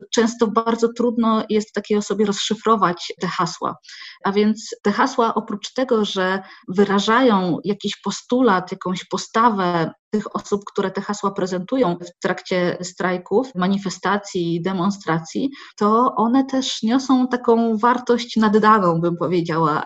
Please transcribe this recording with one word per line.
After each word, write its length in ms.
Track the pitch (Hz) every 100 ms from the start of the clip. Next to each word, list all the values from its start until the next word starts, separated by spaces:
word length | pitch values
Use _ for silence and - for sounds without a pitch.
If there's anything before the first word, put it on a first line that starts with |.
| -
często 360 | - 226 - 220
bardzo 420 | 226 226 226 233
trudno 500 | 233 240 233 226 220 -
jest 240 | 214 208
takiej 240 | 208 - 208
osobie 280 | 208 202 208
rozszyfrować 880 | 196 - 214 214 220 175 175 - -
te 60 | 175
hasła. 480 | - 170 - - 180 - - - -
A 80 | 196
więc 440 | 196 214 220 - -
te 80 | 208
hasła, 420 | 208 269 262 226
oprócz 400 | 214 214 208 -
tego, 320 | - 262 226 202
że 340 | 196 185 190 - - -
wyrażają 880 | 190 202 196 196 233 262 202 180 -
jakiś 380 | 185 202 208 -
postulat, 680 | 202 - - 247 254 185 180
jakąś 340 | 190 180 180 -
postawę 840 | 180 - 226 240 202 175 175 160 - -
tych 220 | 214 - -
osób, 260 | - 202 -
które 260 | - 190
te 100 | 190
hasła 300 | - 202 202
prezentują 640 | 196 185 180 175 269 185 175
w 240 | 175 -
trakcie 560 | 185 180 - 185 175 -
strajków, 760 | 180 - 180 180 - 202 262 180
manifestacji, 1080 | 185 196 190 - 185 202 - 185 170 170
demonstracji, 880 | 180 190 190 202 - 165 165 208 269 - - -
to 380 | 208 226 254 -
one 300 | 226 262 269
też 380 | 262 254 -
niosą 440 | 220 262 262 262 247
taką 500 | 240 240 233 233 220
wartość 600 | 240 247 240 240 240 226
naddaną, 640 | 220 214 214 220 180 165
bym 160 | 175 170
powiedziała. 680 | 175 180 165 160 156 151